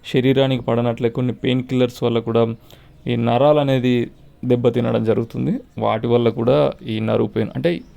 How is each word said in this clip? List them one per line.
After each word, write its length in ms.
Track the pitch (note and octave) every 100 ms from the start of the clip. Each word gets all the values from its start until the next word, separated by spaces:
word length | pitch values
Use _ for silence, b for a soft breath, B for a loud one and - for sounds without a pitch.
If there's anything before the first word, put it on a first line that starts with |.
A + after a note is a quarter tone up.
| -
శరీరానికి 500 | C3 B2+ C#3 C3+ B2+
పడనట్లే 460 | B2+ A#2 A#2+ A2+ A#2+
కొన్ని 240 | B2 B2+
పెయిన్ 300 | B2 B2+ B2+
కిల్లర్స్ 400 | B2+ B2+ B2 -
వల్ల 160 | A#2+ A#2
కూడా 360 | A#2 A#2 A2+ A#2 B B B B -
ఈ 80 | A#2+
నరాలు 440 | A#2 A#2+ C#3+ D3+
అనేది 520 | C#3 C3 B2 A#2+ A#2 - - - B2+
దెబ్బతినడం 580 | B2 B2 A#2+ A#2 A#2
జరుగుతుంది. 560 | A2+ A2 A#2 - C3 A#3 - -
వాటి 300 | A2 A2 A#2
వల్ల 220 | A#2+ A#2
కూడా 440 | C3+ A#2 C#3+ C#3 - -
ఈ 140 | A2
నరువు 280 | A2 A2+ A2
పెయిన్, 240 | A2+ A2+ -
అంటే 260 | E3 E3+ -